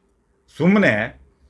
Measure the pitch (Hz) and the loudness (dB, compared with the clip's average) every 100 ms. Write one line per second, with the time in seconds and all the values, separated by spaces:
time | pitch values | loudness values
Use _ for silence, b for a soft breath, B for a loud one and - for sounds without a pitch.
0 | _ _ _ _ _ - 170 214 170 107 | _ _ _ _ _ -4 0 2 0 -2
1 | 120 - _ _ | -6 -12 _ _